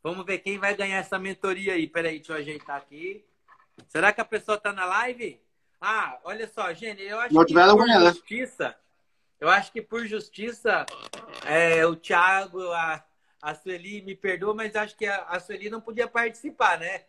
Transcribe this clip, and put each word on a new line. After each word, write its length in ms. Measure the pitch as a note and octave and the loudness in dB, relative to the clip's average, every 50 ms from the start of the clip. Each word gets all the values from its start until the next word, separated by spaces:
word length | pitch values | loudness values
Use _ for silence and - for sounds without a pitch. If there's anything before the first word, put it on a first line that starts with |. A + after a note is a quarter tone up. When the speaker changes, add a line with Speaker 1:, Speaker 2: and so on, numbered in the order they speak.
Speaker 1:
Vamos 220 | _ D#3 F3+ F#3+ F3+ | _ -8 -8 -8 -6
ver 140 | F#3+ F#3+ F3+ | -6 -6 -6
quem 180 | _ G3 G3+ | _ -8 -6
vai 180 | G3 G3 G3 G#3 | -2 -2 -2 -2
ganhar 220 | G3 G3 G3 F#3+ F#3+ | -2 -4 -4 -4 -6
essa 200 | F3 - G3 F#3+ | -4 -4 -6 -6
mentoria 560 | F#3+ G3 F#3 _ - F#3+ F#3 F#3+ G3 F#3+ F#3 | -6 -8 -8 _ -4 -4 -4 -2 -2 -2 -2
aí. 140 | E3+ D#3+ D3+ | -2 -4 -2
Peraí, 280 | - E3+ E3+ E3 D#3 D#3 | -4 -4 -4 -4 -6 -8
deixa 140 | D3+ - | -12 -10
eu 40 | D#3+ | -10
ajeitar 400 | D#3 C#3+ D3+ D3+ D3 - - C#3+ | -10 -8 -10 -12 -14 -12 -12 -12
aqui. 480 | C#3 - _ C#3+ D3+ E3 F#3+ G3+ G#3+ _ _ _ _ _ _ _ _ _ _ _ - - _ | -12 -12 _ -18 -14 -12 -12 -14 -14 _ _ _ _ _ _ _ _ _ _ _ -20 -20 _
Será 240 | - D#3 F3 G3+ | -2 2 2 4
que 80 | G#3 - | 2 2
a 40 | A3 | -6
pessoa 320 | _ A3 G3+ - - G#3+ G#3 | _ -6 -8 -2 -2 -4 -2
tá 140 | - G3+ | -2 -8
na 120 | G3+ G3 F#3 | -6 -4 -4
live? 560 | F3+ F#3+ G#3 A#3 B3+ B3 A#3+ A#3 F3 - _ _ _ _ _ _ _ _ _ | -2 0 -2 -2 -2 -6 -8 -12 -12 -12 _ _ _ _ _ _ _ _ _
Ah, 380 | F3+ G3+ A3 G#3+ F#3+ D3 B2+ B2+ _ | -6 -4 -4 -4 -4 -6 -8 -12 _
olha 240 | E3+ G3+ A3 A3+ A3 | -12 -10 -10 -12 -12
só, 240 | _ A3+ G3 F3+ | _ -8 -6 -6
gente, 300 | E3 E3 A3+ A3 G#3 F#3+ | -6 -8 -10 -12 -12 -12
eu 160 | G3 G3 G#3+ A3+ | -12 -10 -8 -6
acho 160 | A#3+ B3 D4+ | -2 4 6
Speaker 2:
Não 80 | D#4+ | 6
Speaker 1:
que 60 | E4+ - | 6 8
Speaker 2:
tiver, 180 | - F3 F3+ | 10 10 10
não 100 | G3 G#3 | 10 10
Speaker 1:
por 100 | G#3+ A3 | 8 8
Speaker 2:
ganha, 120 | A3+ A3+ F#3+ | 6 6 8
né? 60 | E3+ F3 | 8 6
Speaker 1:
justiça, 680 | E3+ - _ - G#3+ A#3+ C4 A#3+ - - D3+ A#2+ - _ _ _ _ _ _ _ _ _ _ _ _ _ | 6 2 _ -10 -8 -8 -8 -10 -8 -8 -8 -8 -8 _ _ _ _ _ _ _ _ _ _ _ _ _
eu 80 | D3 E3 | 2 2
acho 240 | F#3 G3+ G3 - | 2 2 2 -4
que 100 | _ A3+ | _ -12
por 220 | G#3 _ A3 A#3 A#3 | -10 _ -8 -8 -6
justiça, 800 | G#3 G#3+ G#3 - - _ - G#3 A#3 A3+ - - A3 F#3+ D#3+ - - - - - - - - - - - - - | -6 -8 -8 -10 -12 _ -10 -10 -10 -10 -4 -2 0 0 0 -2 -6 -14 -16 -16 -16 -16 -16 -16 -16 -16 -12 -6
é, 400 | D3 D3+ E3 E3+ E3 E3 E3 D#3+ | 0 2 4 4 4 4 4 4
o 80 | E3+ E3 | 2 0
Thiago, 640 | E3 - - F#3+ F3 F3 F#3 F#3+ F#3+ G3 F#3 F3 F#3 F#3 F3 | -4 -4 0 4 4 6 6 4 2 0 -4 -10 -8 -6 -4
a, 320 | E3+ E3+ E3 D#3+ D#3 D3+ _ _ _ _ _ _ _ _ | -4 -4 -4 -4 -6 -8 _ _ _ _ _ _ _ _
a 120 | - D3+ D3 | -10 -10 -10
Sueli, 460 | - _ F#3 F#3 F3 E3+ G3 G#3 G#3 | -10 _ -10 -10 -10 -10 -12 -14 -12
me 120 | F#3+ G3 F#3+ | -12 -14 -14
perdoa, 400 | _ - G3 F#3 F3 F#3+ G#3+ G#3+ | _ -4 -4 -4 -2 -4 -4 -4
mas 200 | G#3+ A3 G#3 G#3+ | -4 -8 -6 -4
acho 200 | G#3+ G#3+ G#3 - | -4 -6 -6 -6
que 100 | _ G#3+ | _ -6
a, 160 | G3+ G3+ F#3+ E3+ | -4 -4 -6 -6
a 140 | E3 F3 F#3 | -6 -8 -8
Sueli 280 | - - G3+ G3 G3+ G#3+ | -8 -10 -14 -12 -10 -10
não 120 | A3 A3+ | -12 -10
podia 260 | A3 A#3 A3 A#3 A#3 A#3 | -12 -10 -4 -4 -4 -2
participar, 720 | - A#3 A#3 A#3 A3+ - - D#4 - - A#3 G3 F3 E3 | -2 -2 -2 -2 -6 -10 -14 -14 -2 0 2 2 2 0
né? 260 | E3 F3+ F#3+ F3+ _ | -4 -8 -10 -10 _